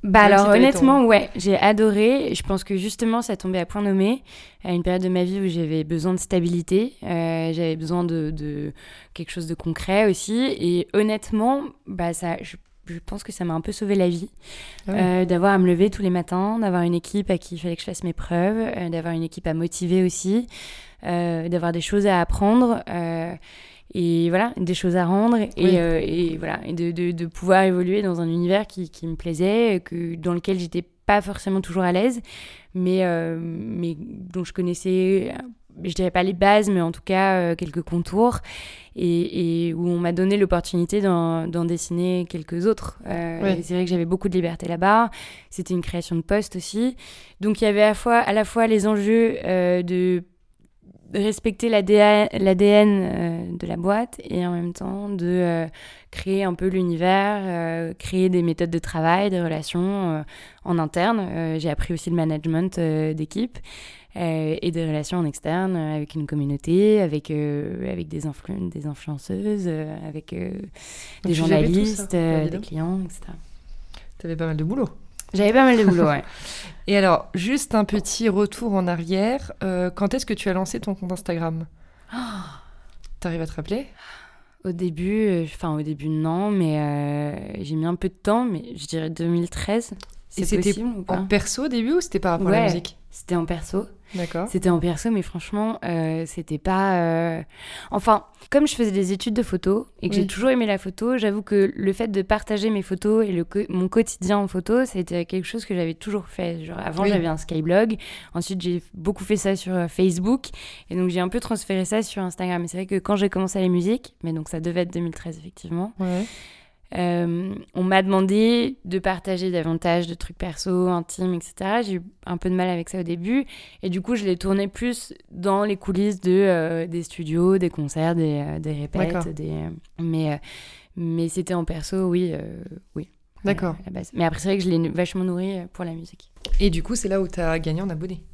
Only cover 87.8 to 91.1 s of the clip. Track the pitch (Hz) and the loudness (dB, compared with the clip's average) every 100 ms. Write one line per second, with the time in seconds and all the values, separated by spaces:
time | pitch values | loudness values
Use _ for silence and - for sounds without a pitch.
87.8 | 165 175 185 - - 220 247 175 - 170 | -2 -2 -4 -4 0 0 0 -4 -8 -14
88.8 | - 165 160 165 165 170 175 - - 214 | -8 -6 -6 -4 0 0 -2 -4 -2 -2
89.8 | 233 - - - - - 190 202 185 196 | -2 -14 -16 -20 -14 -6 0 2 2 0
90.8 | 233 220 185 | -2 -6 -4